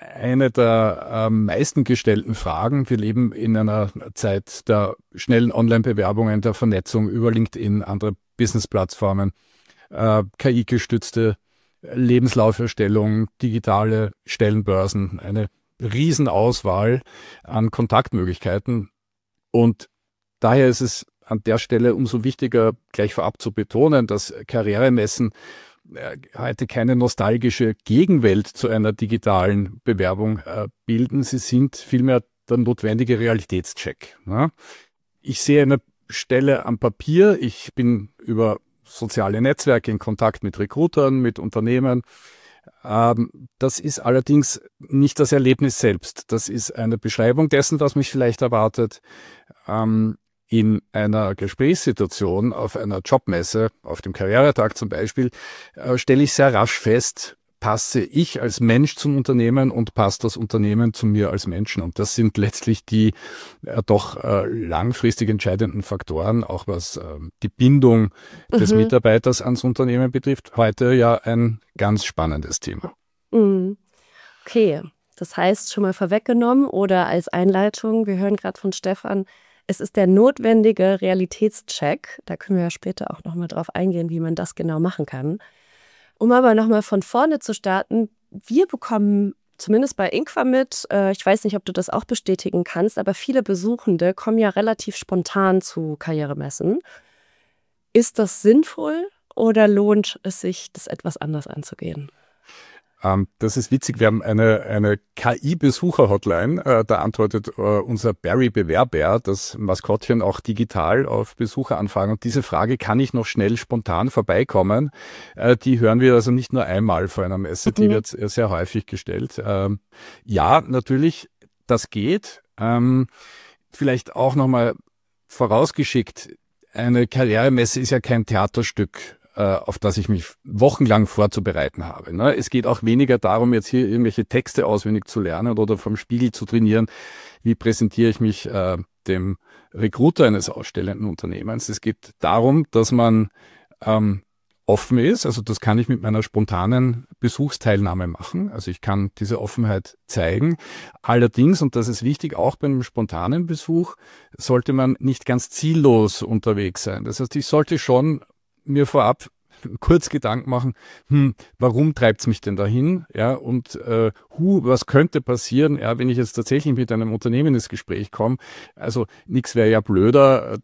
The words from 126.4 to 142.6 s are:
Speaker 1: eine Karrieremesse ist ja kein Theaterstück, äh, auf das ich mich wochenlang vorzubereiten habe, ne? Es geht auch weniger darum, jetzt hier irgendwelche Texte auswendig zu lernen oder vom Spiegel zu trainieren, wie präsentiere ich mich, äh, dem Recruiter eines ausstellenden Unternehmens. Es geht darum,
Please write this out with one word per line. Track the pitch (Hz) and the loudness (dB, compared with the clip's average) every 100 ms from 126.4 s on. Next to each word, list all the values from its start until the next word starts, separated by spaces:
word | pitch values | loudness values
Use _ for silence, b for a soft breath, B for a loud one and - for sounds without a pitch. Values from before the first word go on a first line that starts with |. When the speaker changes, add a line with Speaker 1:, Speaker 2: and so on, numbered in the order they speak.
| _ _ _ | _ _ _
Speaker 1:
eine | - 120 120 120 | -4 0 2 2
Karrieremesse | 131 123 107 135 123 117 - | 0 0 2 2 2 0 -2
ist | 123 | -2
ja | 131 | -2
kein | - 120 | 0 -2
Theaterstück, | 107 104 101 - 113 - 95 - - - _ | 0 0 0 -2 -4 -4 -6 -6 -20 -20 _
äh, | - | -4
auf | 98 95 - - | 0 0 -4 -4
das | 104 104 | -2 -2
ich | 95 | 0
mich | 95 - - | -2 -4 -18
wochenlang | - 104 139 - 127 107 104 | -10 2 2 4 2 4 2
vorzubereiten | - 104 107 95 78 69 - | 0 0 0 -4 -2 -4 -6
habe, | 82 - - 87 | -12 -14 -10 -2
ne? | 131 | 0
Es | 123 - | 0 -2
geht | 127 120 | -2 0
auch | 120 | -2
weniger | 113 120 131 120 | 2 2 4 2
darum, | - 110 120 | 2 2 2
jetzt | 117 - | 2 0
hier | 127 110 | 0 0
irgendwelche | 117 117 117 | 2 0 0
Texte | 104 120 - - | -2 -2 -2 -2
auswendig | 87 104 107 107 - | 0 0 0 -4 -4
zu | 113 | -4
lernen | 90 82 120 110 | -4 -2 -2 -2
oder | 107 104 | 0 -2
vom | 104 107 | -4 -8
Spiegel | - 120 123 | -4 -2 -2
zu | - 107 | -4 -2
trainieren, | 117 107 110 113 B B B B B | 2 2 2 0 B B B B B
wie | 117 | -4
präsentiere | 113 113 107 107 - 117 | -2 0 0 -2 2 2
ich | 104 | 2
mich, | 110 98 - | -2 -2 -6
äh, | 98 92 87 - _ - | -4 -2 -4 -8 _ -4
dem | 92 92 90 b b b | -2 -2 -6 b b b
Recruiter | - 107 - 147 - | -4 -4 2 2 4
eines | 123 104 - | 2 2 -4
ausstellenden | - - - 95 98 104 | -10 -10 -8 -6 -6 -8
Unternehmens. | 80 87 92 107 113 - | -8 -10 -8 -8 -8 -8
Es | 101 | -6
geht | 110 - - - | -6 -6 -12 -4
darum, | 78 107 123 151 | 0 2 4 2